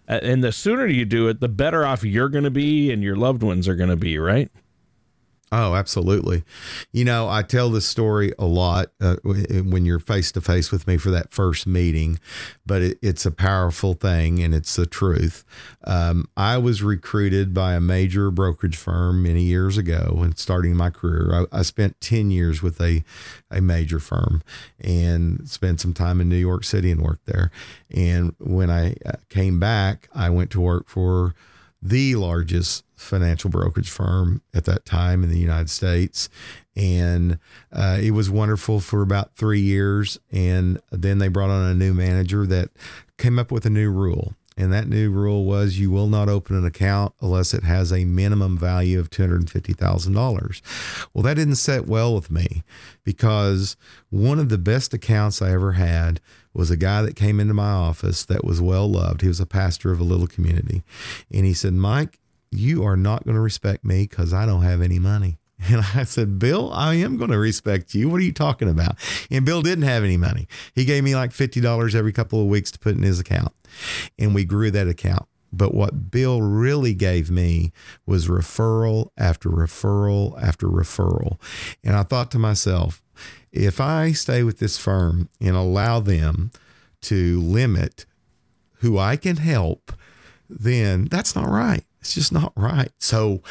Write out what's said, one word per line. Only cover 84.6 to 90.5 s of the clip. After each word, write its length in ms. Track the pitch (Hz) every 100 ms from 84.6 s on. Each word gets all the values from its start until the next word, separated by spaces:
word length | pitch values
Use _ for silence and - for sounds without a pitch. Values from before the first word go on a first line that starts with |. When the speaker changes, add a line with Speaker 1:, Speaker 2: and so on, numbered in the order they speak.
| 107 -
Speaker 2:
firm 520 | - 95 87 87 85 -
and 160 | 95 92
allow 440 | 92 95 113 117
them 520 | 101 85 78 80 92 - _ _ _ _
to 380 | - 98 87 87
limit 640 | 85 104 127 90 - - - _ _ _ _ _ _ _
who 180 | 120 98
I 180 | 98 147
can 220 | 185 165
help, 560 | 160 131 82 - - - - - - _
then 560 | _